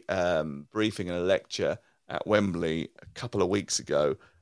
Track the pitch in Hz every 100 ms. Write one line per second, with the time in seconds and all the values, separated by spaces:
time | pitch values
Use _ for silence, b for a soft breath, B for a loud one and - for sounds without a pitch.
0 | - 92 87 82 78 71 73 107 107 101
1 | 90 87 90 95 - - 80 - _ _
2 | - - - 104 101 85 82 82 - -
3 | - - 123 107 90 101 92 - - 73
4 | 73 - b b